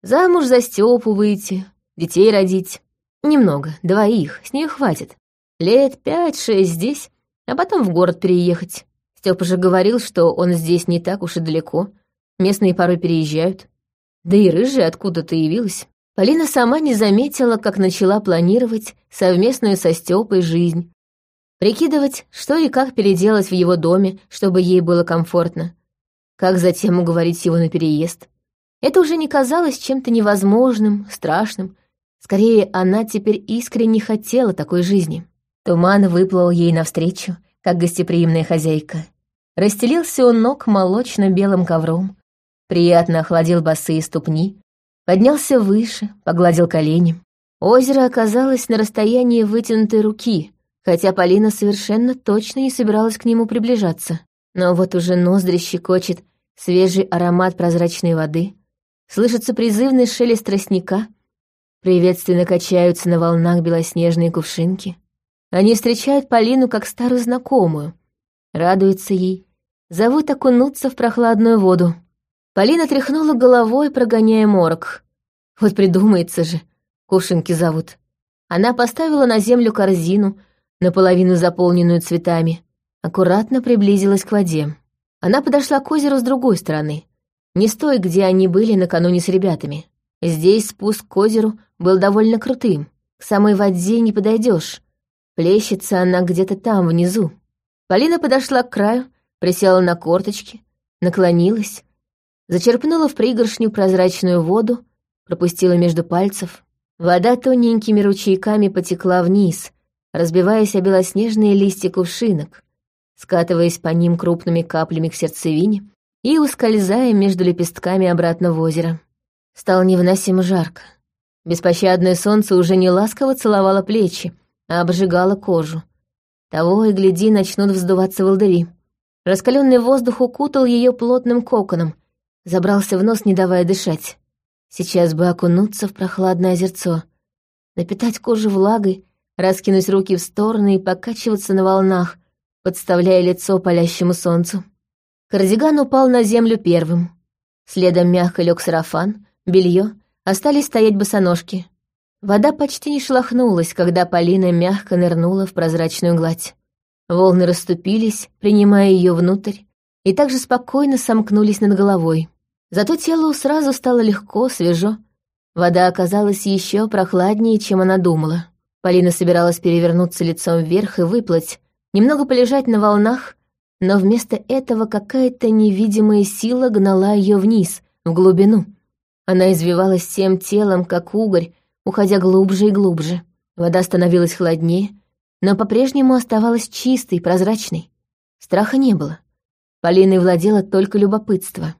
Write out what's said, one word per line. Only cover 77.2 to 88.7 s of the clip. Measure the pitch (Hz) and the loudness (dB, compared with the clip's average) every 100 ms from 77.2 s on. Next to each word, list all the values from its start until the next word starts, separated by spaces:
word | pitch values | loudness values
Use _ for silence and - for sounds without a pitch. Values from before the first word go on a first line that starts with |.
| 185 175 - | 0 -4 -2
зовут. | 165 170 156 165 - _ _ _ _ _ | -2 -2 -2 -8 -16 _ _ _ _ _
Она | 170 226 | 0 0
поставила | 247 240 240 320 294 254 | 0 -2 -2 -2 2 2
на | 220 | 2
землю | 202 247 226 | 2 2 2
корзину, | 214 196 185 165 196 196 196 _ _ _ _ | 0 0 0 0 0 0 -4 _ _ _ _
наполовину | 180 180 185 180 185 | -2 2 4 4 2
заполненную | 180 175 175 180 175 175 170 | 2 0 0 0 2 2 0
цветами, | 170 170 175 170 165 165 _ _ _ _ | 0 -4 -2 -2 -2 -4 _ _ _ _
аккуратно | 165 190 180 190 220 262 | -8 0 2 2 0 -4
приблизилась | 247 233 202 202 196 196 | 0 2 4 2 2 0
к | - | 0
воде. | 208 185 160 151 156 _ _ _ _ | -2 0 -2 -4 -10 _ _ _ _
Она | 175 254 | 0 0
подошла | 285 285 269 277 | 0 -2 0 -4
к | 277 | -2
озеру | 311 285 269 | -2 0 0
с | |
другой | 240 262 254 190 | 0 0 0 -2
стороны, | - 156 151 151 _ _ _ _ _ | -2 -6 -6 -10 _ _ _ _ _
не | 175 214 | -2 -2
с | - | 0
той, | 302 262 | -2 0
где | 180 175 | 0 0
они | 190 190 190 | 2 2 2
были | 180 226 | 2 2